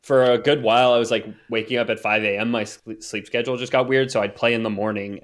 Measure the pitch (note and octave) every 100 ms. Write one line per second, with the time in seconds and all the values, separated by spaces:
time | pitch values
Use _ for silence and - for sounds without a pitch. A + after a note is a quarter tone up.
0 | - C3+ B2+ A#2+ C#3+ D3 A2+ A#2 B2+ A#2+
1 | A#2 A#2 G#2 G#2 - A2+ A2 B2 A#2 A2
2 | G#2+ G#2+ G#2+ G2+ A2+ A#2 G#2+ - - G#2+
3 | - G#2+ G2+ A#2+ A#2+ B2+ B2 C3 B2 C3+
4 | C3 B2 G2+ - A#2 A#2 A2+ G2+ G#2+ G#2
5 | G2+ G2